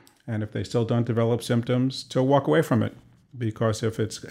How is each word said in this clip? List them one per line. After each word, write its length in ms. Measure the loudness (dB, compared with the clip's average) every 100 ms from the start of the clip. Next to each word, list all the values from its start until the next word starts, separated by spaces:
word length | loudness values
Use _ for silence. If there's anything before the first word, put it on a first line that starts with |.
| -20 _ -8
And 180 | -6
if 100 | -4
they 100 | -6
still 220 | -2 -2 2
don't 200 | 0 2
develop 380 | 2 2 0
symptoms, 600 | 0 0 2 0 0 -2 -4
to 180 | 0
walk 240 | 4 4 4
away 140 | 2
from 200 | 2 0
it. 140 | 0 -6 -20 _ _ -6
Because 460 | -6 0 -2 0
if 160 | -2 -2
it's 260 | -4 -6 -4